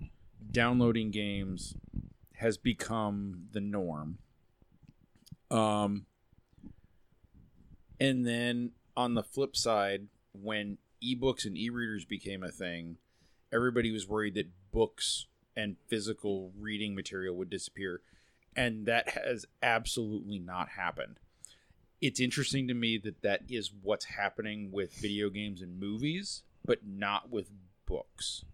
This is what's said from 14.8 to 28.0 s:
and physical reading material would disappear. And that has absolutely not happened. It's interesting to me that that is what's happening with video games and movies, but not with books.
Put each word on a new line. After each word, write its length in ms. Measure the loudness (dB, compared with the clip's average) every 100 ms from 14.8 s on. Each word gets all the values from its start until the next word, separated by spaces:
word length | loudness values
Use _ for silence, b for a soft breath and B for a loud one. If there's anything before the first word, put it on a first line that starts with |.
| 2 2 -2 -2 -6 _ _ -4
and 180 | -4 -4 -2
physical 640 | -2 0 -2 -2 -2 -4 -10
reading 380 | -6 -2 -2 -4
material 400 | -4 -4 -2 -2
would 140 | -4
disappear. 500 | -6 -8 -6 -6 -6 _ -20 _ _ _ 0
And 300 | 0 0 2
that 240 | 2 2
has 360 | -2 -2 -2 -6 0
absolutely 800 | 2 4 2 -2 -2 -2 -4 -8
not 300 | -6 -4 -4
happened. 500 | -2 -4 -2 -8 -10 -20 b b b b b _ -2
It's 220 | 0 2
interesting 480 | 2 2 0 0 0
to 40 |
me 240 | 2 2 2
that 220 | -2 0
that 180 | 2 2 0
is 240 | -4 -4 -4
what's 240 | 0 0 0
happening 640 | -2 -2 -2 -4 -4 -4
with 220 | -2 -4
video 360 | -2 -2 0 0
games 320 | 0 -6 -6
and 160 | -8 -6
movies, 640 | -4 -2 -2 -2 -4 -10 -14 _
but 160 | 0 0 -2
not 420 | -4 0 0 -2
with 220 | -6 -6 -12 -20 _ -4
books. 600 | -4